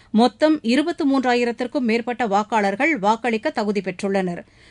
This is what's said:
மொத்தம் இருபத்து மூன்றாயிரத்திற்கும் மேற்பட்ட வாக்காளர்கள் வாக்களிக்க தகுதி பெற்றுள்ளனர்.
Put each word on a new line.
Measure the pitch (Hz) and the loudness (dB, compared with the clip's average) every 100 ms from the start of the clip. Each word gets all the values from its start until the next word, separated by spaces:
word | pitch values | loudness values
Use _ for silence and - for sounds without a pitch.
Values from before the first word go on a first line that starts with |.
| _ | _
மொத்தம் | 214 240 - 311 311 | 2 2 4 2 2
இருபத்து | 226 254 311 339 285 | 2 0 0 -2 0
மூன்றாயிரத்திற்கும் | 269 247 240 240 233 247 294 | 2 2 0 0 -2 -4 -2
மேற்பட்ட | 247 233 247 240 233 | 0 -2 -2 -4 0
வாக்காளர்கள் | 202 214 226 202 196 294 285 | 0 0 0 0 0 0 0
வாக்களிக்க | 196 226 247 220 311 | 0 0 -2 -2 -4
தகுதி | 302 208 208 | -4 -2 -2
பெற்றுள்ளனர். | 190 185 196 196 185 175 - _ - | -4 -6 -2 -2 -2 -6 -12 _ -20